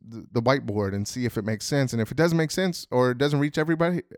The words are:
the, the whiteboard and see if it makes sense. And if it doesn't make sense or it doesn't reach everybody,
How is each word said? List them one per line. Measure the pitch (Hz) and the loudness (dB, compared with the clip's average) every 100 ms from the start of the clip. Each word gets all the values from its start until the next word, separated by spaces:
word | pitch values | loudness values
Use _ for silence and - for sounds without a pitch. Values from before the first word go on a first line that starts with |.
| 113 | -18
the, | 113 - | -18 -4
the | 120 | 0
whiteboard | 117 139 117 104 98 | 2 2 0 -2 -2
and | 98 104 | -2 -4
see | 127 | -4
if | 120 117 | -2 -2
it | |
makes | 104 107 | -4 -4
sense. | - 143 131 | -2 0 0
And | 117 | 0
if | 110 | -2
it | 135 | 2
doesn't | 180 165 | 2 4
make | 156 | 0
sense | - 190 170 - | 0 -2 -4 -2
or | 123 127 | 2 2
it | 123 | 2
doesn't | 143 147 | 2 2
reach | 147 156 | 0 0
everybody, | 156 160 170 175 - | 0 2 2 0 -6